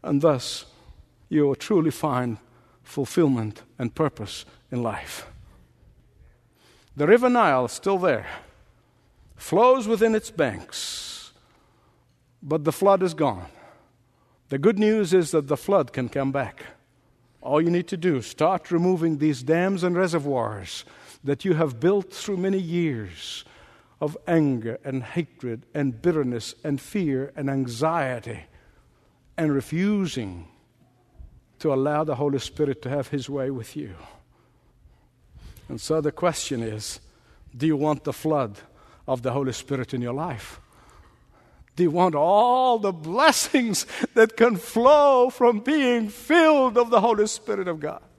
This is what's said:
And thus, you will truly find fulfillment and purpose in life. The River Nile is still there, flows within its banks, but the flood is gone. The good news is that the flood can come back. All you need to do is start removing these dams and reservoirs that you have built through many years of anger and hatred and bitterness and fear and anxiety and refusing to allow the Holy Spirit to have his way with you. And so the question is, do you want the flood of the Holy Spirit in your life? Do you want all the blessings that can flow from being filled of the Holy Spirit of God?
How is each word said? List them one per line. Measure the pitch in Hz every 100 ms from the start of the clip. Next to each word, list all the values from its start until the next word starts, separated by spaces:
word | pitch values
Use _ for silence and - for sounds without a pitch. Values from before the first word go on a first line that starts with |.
And | - 143
thus, | 160 135 - - - _ - - - _ _
you | 156
will | 143 131
truly | - 202 160
find | - 156 127 123 110 _ _ _ _
fulfillment | - - 131 - 156 123 107 104 - -
and | 120
purpose | - 156 - 104 - - - _
in | 123
life. | 117 101 - - - - - - _ _ _ _ _ _ - _ _ _ _ _ _ -
The | 147
River | 233 247
Nile | 247 190 131
is | 123
still | - 190 196
there, | 175 117 - - - _ _ _ _ _ _ _ _
flows | - - 170 247 262 214
within | 220 226
its | 220 -
banks, | - 139 95 - - - - - - - _ _ _ _ _ _ _ _ _ _ _
but | 143 156
the | 147
flood | - 196 196
is | 185
gone. | 156 143 95 87 - - - _ _ _ _ _ _ _
The | 139
good | 170 202
news | 214 220 185
is | 185 160
that | 165 143
the | 147
flood | - 196 131
can | - 123
come | 143 135
back. | 139 113 - - - _ _ _ _ _ _
All | 123 147
you | 170
need | 175 175
to | 185
do | 180 139
is | 110
start | - 160 190 -
removing | 170 175 180 165 151
these | 156 131
dams | 127 165 185 196
and | 180 175
reservoirs | 185 165 143 131 110 104 92 - - - - -
that | 139 139
you | 196
have | 160 160 117
built | 156 202 185
through | - - 190
many | 190 196
years | 170 170 165 120 98 80 - - - - - - _ _
of | 151 165 -
anger | 165 147 123 113 120
and | 139 131
hatred | 117 170 160 _ 123 117 -
and | 156 139 113
bitterness | 170 160 131 120 - -
and | 156 143
fear | - 208 165 131 139
and | - 139
anxiety | 135 127 117 156 170 135 123 117 98 - - _ _ _ _ _ _ _ -
and | 156
refusing | 139 - 160 196 208 180 135 104 87 82 _ _ _ _ _ _ _ - - _ _
to | 160
allow | 135 139 147
the | 156 127
Holy | 147 139
Spirit | - - 143 135
to | 127
have | 143 127
his | 143 127
way | 139 131
with | 131 110
you. | 151 131 85 - - _ _ _ _ _ _ _ _ _ _ _ - - - -
And | 120
so | - 156
the | 151
question | - 175 160 - 131
is, | 113 107 - - - _ _ _ - 120
do | 156
you | 147
want | 151 147
the | -
flood | - 156 151 120 101 - _ - - -
of | 131
the | 123
Holy | 131 135
Spirit | 117 - 139 120
in | 131
your | 120
life? | 131 170 123 - - - _ _ - - _ _ _ _ _ -
Do | -
you | 175
want | 165 180
all | 147 160 202 240 254 254 233
the | 202
blessings | 175 156 202 302 - - 277 233 190 - - -
that | - 220 -
can | 233 196
flow | - 220 247 294 285 262 254
from | - 247 214
being | 247 311 254 240 214
filled | - - 330 320 294 262 226
of | 233
the | 233
Holy | 220 214 214
Spirit | - - 202 185
of | 160
God? | 147 - -